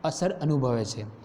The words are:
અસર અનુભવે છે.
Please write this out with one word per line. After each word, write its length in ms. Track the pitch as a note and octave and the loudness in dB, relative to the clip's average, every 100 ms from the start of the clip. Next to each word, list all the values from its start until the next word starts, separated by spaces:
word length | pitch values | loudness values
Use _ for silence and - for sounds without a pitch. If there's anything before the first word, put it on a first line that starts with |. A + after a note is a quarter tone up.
અસર 280 | D#3+ D#3 F#3 | -2 0 -2
અનુભવે 540 | G#3 D#3 D3 B2+ A#2 G#2+ | 0 2 2 2 2 0
છે. 340 | - G#2+ - | -4 -10 -12